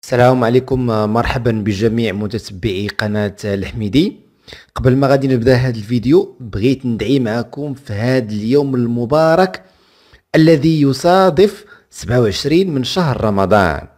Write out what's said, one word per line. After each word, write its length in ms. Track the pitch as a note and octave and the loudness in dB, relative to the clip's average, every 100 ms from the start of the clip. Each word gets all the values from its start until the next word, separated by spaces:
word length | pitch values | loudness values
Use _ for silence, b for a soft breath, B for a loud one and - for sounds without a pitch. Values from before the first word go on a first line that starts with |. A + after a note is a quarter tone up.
| - | -2
السلام 300 | B2 B2 B2+ | 4 4 4
عليكم، 420 | A#2 B2 B2+ C3 B2 | 2 2 0 -2 0
مرحبا 640 | A2 G#2+ A2+ A#2 C3 A#2+ | 0 0 0 0 -2 -2
بجميع 640 | A2 G#2 F#2+ A2 A2+ A2+ | -2 -2 0 0 0 -2
متتبعي 760 | F#2+ G#2+ F2+ - G2 A2 F#2+ G#2 | -4 -6 -8 -10 -6 -4 -4 -6
قناة 480 | - G#2+ G#2 G#2 G2 | -6 -4 -2 -4 -4
الحميدي. 760 | G#2+ G2 F#2 A#2 G#2+ A2+ G3 - _ B B B B | -6 -4 -6 -6 -2 0 0 -4 _ B B B B
قبل 220 | - B2 C3 | -2 0 2
ما 120 | C#3 | 4
غادي 200 | C#3 C3+ | 2 2
نبدا 260 | B2+ A2+ | 2 4
هذا 220 | B2+ B2+ A#2 | 2 2 -4
الفيديو، 600 | G#2 B2 A2+ E3 - - | -4 -2 2 2 2 -10
بغيت 460 | A#2+ G2+ A#2 C3+ B2+ | -12 -2 0 0 -2
ندعي 320 | A2 G#2 C#3 | -4 0 0
معكم 540 | A#2 A2+ A#2 - D3 | 0 -4 -6 -10 -10
في 180 | B2+ - | -10 -10
هذا 400 | G#2 A#2+ C3 A2 | -4 0 0 -2
اليوم 420 | G#2+ A2 C#3 C#3 | -6 0 0 0
المبارك 880 | C3 A#2 A#2 A#2 D3 D#3+ E3 F#3 - b b b b b b _ | -2 -2 -2 0 2 2 2 0 -2 b b b b b b _
الذي 480 | D#3+ D#3+ D#3 D#3 D#3+ | 2 4 4 2 2
يصادف 840 | C#3 C3 E3+ F#3 F#3+ D#3 G3+ - - b b | 0 0 2 4 2 4 2 0 -20 b b
سبعة 300 | - E2 B2 | -16 -2 0
وعشرين 540 | A2+ F#2+ C#3 D#3+ F#3+ | 0 0 -2 0 0
من 100 | C#3+ | -2
شهر 400 | B2 F#3 E3 A#2 | -4 -2 -2 0
رمضان. 640 | G#2+ G2+ F#2+ G#2 F2+ C#2+ - | 0 0 2 4 2 -2 -10